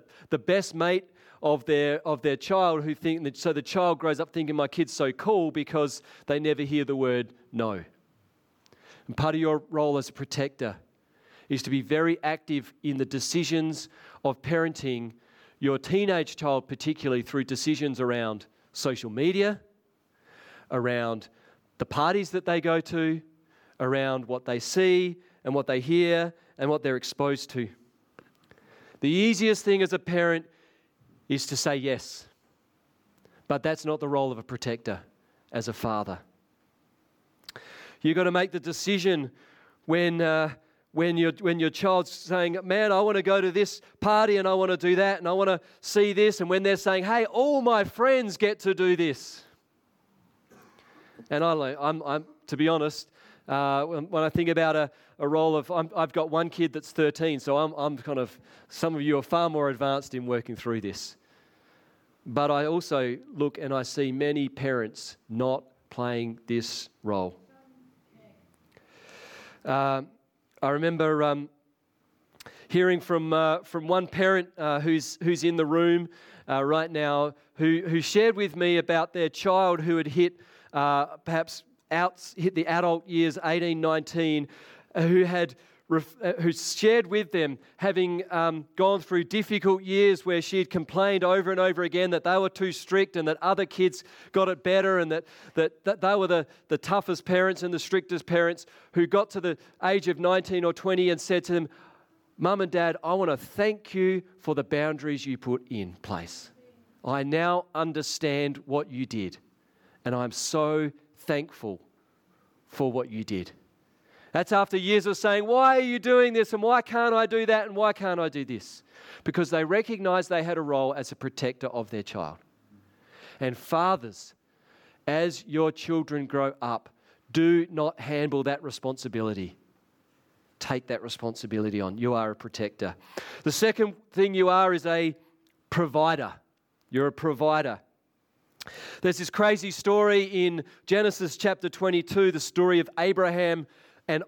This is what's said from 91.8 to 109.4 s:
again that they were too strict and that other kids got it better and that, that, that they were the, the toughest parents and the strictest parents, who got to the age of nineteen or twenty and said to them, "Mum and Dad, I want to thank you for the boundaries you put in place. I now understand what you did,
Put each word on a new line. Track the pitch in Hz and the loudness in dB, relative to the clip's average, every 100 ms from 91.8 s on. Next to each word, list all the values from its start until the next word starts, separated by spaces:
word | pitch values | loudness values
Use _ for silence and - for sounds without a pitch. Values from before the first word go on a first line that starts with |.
again | 175 175 185 | -2 0 0
that | 170 | 0
they | 170 185 | 2 2
were | 190 | 2
too | - 190 | -2 -4
strict | - - 190 190 175 | -4 0 2 2 0
and | 156 | -2
that | 160 | 0
other | 180 196 190 | 0 0 0
kids | - 185 180 - - - | 0 0 0 -12 -20 -4
got | 196 190 | 0 2
it | 180 | 0
better | 180 190 190 185 | 2 2 4 2
and | 160 | 0
that, | 160 - - - | -4 -6 -16 -6
that, | - 160 - | 0 0 0
that | 196 208 | -4 0
they | 185 202 | 2 2
were | 185 | 4
the, | 175 143 _ - | 2 0 _ -6
the | 151 | -4
toughest | - 196 190 165 - | 0 -2 0 -4 0
parents | 180 185 185 | 2 2 0
and | 180 | -4
the | 170 | -6
strictest | - 190 180 175 | -2 -2 -2 -6
parents, | - 170 170 170 - - _ | 0 2 2 0 -10 -20 _
who | 175 170 | 0 2
got | 202 - | 2 0
to | 196 | -2
the | 175 156 - - | -4 -4 -10 -4
age | 185 196 160 | 0 0 0
of | 151 | 0
nineteen | 180 185 185 185 | 2 2 0 0
or | 170 | 0
twenty | 165 190 185 180 | 0 0 2 2
and | 165 | 2
said | - 180 | 0 -2
to | 175 | 0
them, | 175 156 - - _ _ _ _ - | -2 -2 -8 -20 _ _ _ _ -4
"Mum | 170 196 | 0 0
and | 185 | 0
Dad, | 175 170 160 | 0 0 -2
I | 160 | -2
want | 185 180 | 0 0
to | 131 | -2
thank | - - 208 214 - | -4 -2 0 -2 -4
you | 190 185 185 180 _ | 0 2 0 -4 _
for | - | -4
the | 143 | -4
boundaries | 120 147 151 156 151 143 139 | -2 -2 -2 -4 -6 -6 -6
you | 127 | -8
put | 127 123 123 | -4 -4 -4
in | 113 92 92 | -8 -8 -10
place. | - 90 85 - - _ _ _ _ _ | -10 -8 -10 -16 -20 _ _ _ _ _
I | 123 139 | -6 -4
now | 139 156 170 175 - | -2 0 0 0 -2
understand | 156 165 151 143 - 151 143 143 143 | -4 -4 -4 -6 -4 -2 -2 -2 -6
what | - 143 147 | -4 -4 -4
you | 123 | -8
did, | 131 113 92 - | -6 -6 -6 -8